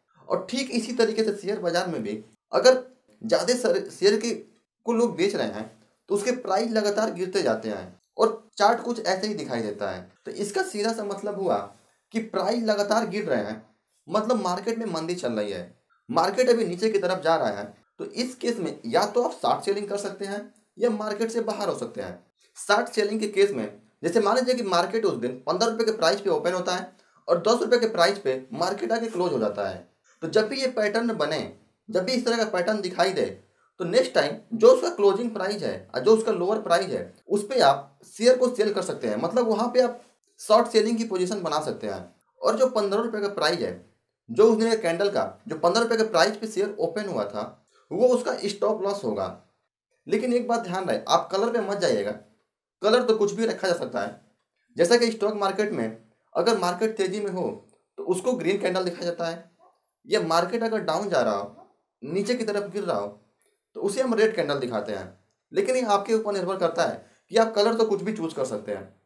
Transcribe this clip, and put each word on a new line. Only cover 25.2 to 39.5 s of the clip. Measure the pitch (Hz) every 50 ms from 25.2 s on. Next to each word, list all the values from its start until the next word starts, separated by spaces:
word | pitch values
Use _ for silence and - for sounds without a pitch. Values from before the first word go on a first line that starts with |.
| 117 123 127 - -
पन्द्रह | 147 175 185 226 226
रुपये | 220 220 233
के | 220
price | 220 - 165 165 196 196
पे | - 190
open | 160 147 - 175
होता | 185 180 175 185 180
है | 190 - - - _ _ _ _ _ _ -
और | 175 170
दस | - 214 240 240
रुपये | - - 247 233
के | 226
price | 214 - 175 170 196 202 -
पे | - 135 131 131 127 -
market | - 151 175 185 202 - - -
आके | 226 226 -
close | - - 175 185 165
हो | 143 117
जाता | 107 101 - 101 98 95
है। | 90 87 - _ _ _ _ _ _ _
तो | 165 160
जब | 156 220 220 214
भी | 277 262
ये | 262 254
pattern | 254 226 208 208 208 233 240 233 226
बने, | - 147 147 160 135 107 101 - - _ _ _ _ _ -
जब | 220 185 185
भी | 226
इस | 254 240 -
तरह | 233 233
का | 226 214 220
pattern | - 180 175 214 214 208
दिखाई | 185 180 - 175 175 196
दे, | 165 147 107 - 95 - - _ _ _ _ _ _ -
तो | 180
next | 165 202 254 262 - -
time | 170 143 147 - - - _ 226
जो | 214 214 247
उसका | 254 254 - 349
closing | - - 202 196 190 214 240 226
price | - 190 185 196 214 190
है | 143 107 95 95 - - -
और | 131
जो | 143 208 226
उसका | 220 220 226
lower | 202 175 175 196 220 220
price | 208 - 170 185 190
है, | 151 120 92 - - - _ _ -
उस | 208 220 - -
पे | 269 233
आप | 156 135 139 - - - _ _ - -
share | - - 226 247 254
को | 247 254 233 -
sell | - 220 208
कर | 190 190
सकते | 170 - 139 - 123 110
हैं, | 107
मतलब | 117 156 175 226 254 240
वहाँ | 220